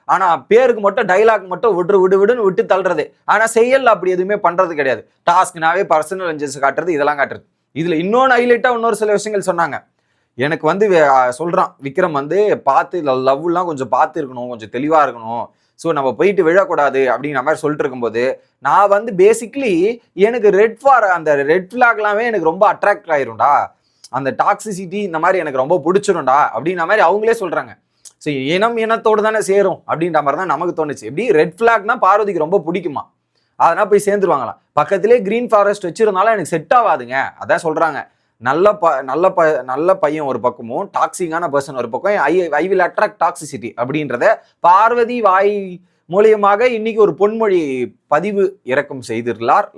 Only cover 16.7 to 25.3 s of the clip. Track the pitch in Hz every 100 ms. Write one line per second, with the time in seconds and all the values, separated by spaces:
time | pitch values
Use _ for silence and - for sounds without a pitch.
16.7 | 160 143 135 131 120 143 139 139 151 147
17.7 | 151 147 127 117 110 127 - _ _ 135
18.7 | 170 202 202 233 180 196 220 226 277 254
19.7 | 165 196 240 _ - 208 240 208 185 226
20.7 | 214 269 254 202 175 156 143 139 175 180
21.7 | 240 240 214 208 208 240 214 160 175 202
22.7 | 151 196 190 - 151 123 110 127 135 95
23.7 | _ _ _ - 123 135 113 160 202 214
24.7 | 185 190 202 202 160 170